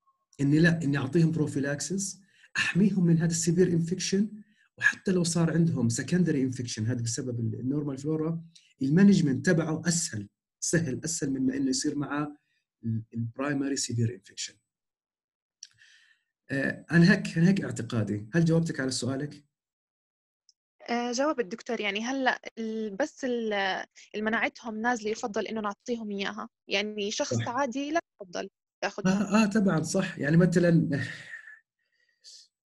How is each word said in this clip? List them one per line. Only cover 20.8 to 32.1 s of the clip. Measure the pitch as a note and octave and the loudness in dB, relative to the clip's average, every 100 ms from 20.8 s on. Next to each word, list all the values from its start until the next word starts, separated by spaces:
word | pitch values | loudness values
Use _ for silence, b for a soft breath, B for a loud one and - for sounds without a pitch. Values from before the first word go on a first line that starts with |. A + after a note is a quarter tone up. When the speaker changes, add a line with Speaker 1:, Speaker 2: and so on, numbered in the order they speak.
| - | -6
Speaker 2:
آه، | A#3+ A#3+ | -4 -2
جاوب | A#3+ C#4+ D4+ | -2 -2 -2
الدكتور. | F#3 A3+ - A3+ | -4 -8 -8 -4
يعني | G#3 G3+ | -4 -4
هلأ | A3+ C4+ B3+ - - - | -4 0 0 0 -6 -10
ال-، | A3 A3 A3 G3 | -8 -6 -6 -4
بس | D4+ - C4 | -4 -4 -4
ال-، | A#3+ A3+ G3+ G3 F#3 - B B G#3 | -2 -2 -2 -2 -4 -8 B B -6
المناعتهم | G#3+ A3 B3 - A#3+ G#3+ | -2 -2 -2 -6 -10 -4
نازلة، | A#3 A#3+ G#3 | -2 -2 -4
يفضل | A3 B3 G#3 - | -6 -4 -4 -6
إنه | A3 | -6
نعطيهم | G#3 G3+ - A#3 G#3+ | -6 -8 -6 -6 -6
إياها. | G3 G3 G#3 A#3 _ - | -6 -6 -8 -12 _ -6
يعني | G3 G#3+ G#3+ G3+ | -4 -4 -4 -6
شخص | A3 C#4+ | -4 -2
Speaker 1:
صح. | A#3 B3+ | -2 -2
Speaker 2:
عادي | A#3+ C#4 B3 C#4+ | -2 -2 -4 -4
لا | D#4+ - _ | -4 -6 _
يفضل | F#3+ F3+ G3 - _ _ | -12 -10 -10 -14 _ _
ياخدها. | G3 - F#3 | -6 -2 0
Speaker 1:
آه، | G3 G3+ G#3 | 2 4 4
آه، | G#3+ | 4
طبعا | G#3+ F#3+ D#3+ | 4 2 2
صح. | D#3 F#3+ F#3 - | 0 -2 -2 -2
يعني | C#3 E3 | 4 6
مثلا، | F3+ F3 F3 E3 - C3+ A#2 B B B B B _ _ _ _ _ | 6 6 6 6 4 0 -4 B B B B B _ _ _ _ _